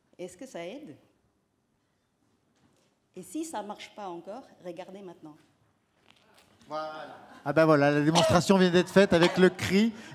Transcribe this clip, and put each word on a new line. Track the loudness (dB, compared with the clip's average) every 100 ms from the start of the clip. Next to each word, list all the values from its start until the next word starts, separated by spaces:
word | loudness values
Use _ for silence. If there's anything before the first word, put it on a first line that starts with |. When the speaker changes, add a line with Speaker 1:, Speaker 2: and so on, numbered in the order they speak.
| _ -18
Speaker 1:
Est-ce | -18 -16
que | -18
ça | -14
aide ? | -14 -16 -18 -20 _ _ _ _ _ _ _ _ _ _ _ _ _ _ _ _ _ _ _ _ _ -20
Et |
si | -14 -12
ça | -10 -10
ne | -12
marche | -14 -18 -16
pas | -14
encore, | -14 -16 -18 -20 _
regardez | -16 -16 -18 -20
maintenant. | -20 -20 -20 -20 _ _ _ _ _ _ _ _ _ _ _ _ -14
Speaker 2:
Voilà. | -12 -12 -14 -18 -20 -20 -12
Ah | -2
ben | 4 4
voilà, | 4 4
la | 2
démonstration | 0 2 2 2 2 2
vient | 4
d'être | 2 2
faite | 2 4
avec | 4 2 4
le | 2
cri | 2 0 0 0 -2 -8